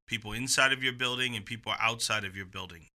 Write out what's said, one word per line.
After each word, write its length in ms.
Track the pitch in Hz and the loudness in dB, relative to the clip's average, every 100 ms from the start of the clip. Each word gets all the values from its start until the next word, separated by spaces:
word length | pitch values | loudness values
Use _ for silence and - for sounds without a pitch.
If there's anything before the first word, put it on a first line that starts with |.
| - | -6
people 260 | 113 107 | -6 -4
inside 400 | 107 131 - 135 | -4 0 6 6
of 120 | 131 | 6
your 80 | 131 | 0
building 420 | 123 127 123 127 | 0 0 0 -2
and 100 | 113 | -2
people 280 | 98 117 107 107 | -6 -8 -4 0
outside 440 | 113 117 - 107 | 2 2 0 0
of 120 | 98 95 | -2 -8
your 100 | 92 | -10
building, 400 | 98 92 85 73 _ | -10 -12 -14 -20 _